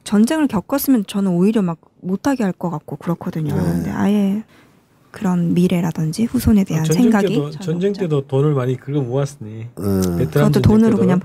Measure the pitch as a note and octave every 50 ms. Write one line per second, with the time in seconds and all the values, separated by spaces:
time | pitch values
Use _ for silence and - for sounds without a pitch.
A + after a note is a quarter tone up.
0 | _ - - G3+ G#3+ A#3+ D#4+ D#4+ D4+ C4+ - G3 - - - C#4 - - C4 A#3
1 | G3 - - G3+ G3 G3 F3 E3+ F3+ G3+ A3 A#3 G3 F3 E3 - _ _ _ _
2 | - F3+ F#3 G3+ - D4 C#4 B3+ A3+ F#3+ E3+ - - F3 E3 D3+ - - C#3+ -
3 | - - E3+ - - F#3 - D#3+ D#3 D3 D3 F#3+ F#3 E3 E3+ F3 E3 D#3+ G3+ -
4 | G3+ G3 G#3 G#3 G3+ G3 G3 G#3+ A3+ - _ _ _ _ _ _ _ _ _ _
5 | _ _ - - - F#3 F3+ F3 F3 E3+ F#3 F3 F3 F#3 F#3 F3 F3 E3+ D#3+ -
6 | D#3+ D#3 D#3 - A3 A#3 - B3 - - A3+ G#3 F#3+ - - D#3 D#3+ D#3+ D#3 E3+
7 | B3 A#3 A3+ G3+ G3 F#3 G3+ F3+ C#3+ D3 D#3 D3+ - E3+ D#3+ F3 F#3 G3+ G3+ G3+
8 | G3 E3 D3+ C#3+ C3+ - C3+ C3+ C#3 D3+ D3 C3+ B2 B2+ C3 B2 - - C#3 D3
9 | C3+ A#2 A#2+ C#3 C#3+ C#3 - - A2 G#2+ G#2+ A2 A2+ A#2+ - - F2 G2+ G2 F#2+
10 | F#2 F#2 F2 - - D#3+ - D3 D3 D3 D3 C#3 B2+ - G#3 G#3+ A3+ A3+ G#3+ G3
11 | G3 F#3 F3+ F3+ -